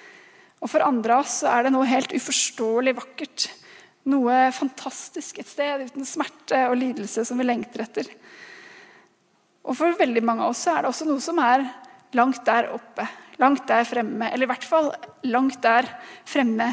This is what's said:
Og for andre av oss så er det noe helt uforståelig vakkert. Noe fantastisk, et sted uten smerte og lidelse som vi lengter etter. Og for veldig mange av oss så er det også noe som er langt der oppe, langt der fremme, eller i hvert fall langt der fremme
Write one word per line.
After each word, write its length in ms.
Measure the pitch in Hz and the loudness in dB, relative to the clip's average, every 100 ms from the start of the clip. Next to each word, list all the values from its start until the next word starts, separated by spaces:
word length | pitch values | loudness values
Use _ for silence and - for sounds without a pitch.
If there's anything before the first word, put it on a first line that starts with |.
| - - - _ _ _ | -20 -20 -20 _ _ _
Og 120 | 262 | -2
for 80 | 311 285 | 0 2
andre 340 | 240 220 247 | 0 2 2
av 80 | - | 2
oss 140 | - | -2
så 80 | 285 | 0
er 140 | 240 262 | 2 2
det 80 | 262 | 2
noe 140 | 262 | 2
helt 260 | 262 262 - | 2 0 -4
uforståelig 760 | - - - - 220 233 262 247 | -2 -2 -2 -2 -2 0 0 -2
vakkert. 540 | - - 302 - - - - - - _ 269 | -8 -14 -12 -6 -8 -8 -20 -20 -20 _ 0
Noe 380 | 277 240 254 262 254 | 2 4 4 4 2
fantastisk, 800 | 277 - 269 - - 349 - - | -4 -4 -12 -12 -12 -12 -12 -14
et 160 | - | -10
sted 320 | - 285 277 254 | -4 -4 -4 -6
uten 220 | 277 269 | -10 -8
smerte 580 | 311 277 - - 262 247 | -6 -8 -10 0 2 2
og 80 | 247 | 2
lidelse 460 | 262 214 196 226 240 | 0 -4 -6 -4 -4
som 80 | 247 | -2
vi 80 | 254 | 0
lengter 400 | 233 214 - 226 | -2 -4 -8 -8
etter. 240 | - - - - - - - - - - - _ _ _ _ _ _ | -8 -8 -12 -20 -20 -20 -20 -20 -20 -20 -20 _ _ _ _ _ _
Og 160 | - 254 | -8 0
for 200 | 339 339 | 0 2
veldig 260 | 277 233 226 | 2 2 0
mange 200 | 226 220 | 0 0
av 80 | 247 | 0
oss 80 | 349 | 0
så 100 | 302 | 0
er 80 | |
det 80 | 269 | 0
også 140 | - 311 | -2 -2
noe 120 | 269 | -2
som 180 | 330 339 | 0 2
er 220 | 240 262 254 - - - _ 240 | 4 4 2 -8 -20 -20 _ 2
langt 240 | 254 254 - | 2 2 2
der 240 | 233 - | 2 0
oppe, 320 | 233 - - 220 - - - | -6 -10 -10 -10 -12 -20 2
langt 260 | 254 277 - | 2 2 2
der 160 | 226 233 | 2 2
fremme, 420 | 247 214 214 226 | -2 -4 -4 -4
eller 160 | 247 254 | -2 -2
i 40 | |
hvert 140 | 247 - | -4 0
fall 220 | 320 294 - - - 254 | 2 2 -4 -14 -8 -2
langt 320 | 233 269 - | 0 0 2
der 240 | 226 233 254 - - - - | 4 4 2 -8 -18 -20 -4
fremme 400 | 277 240 220 233 | 0 0 0 -2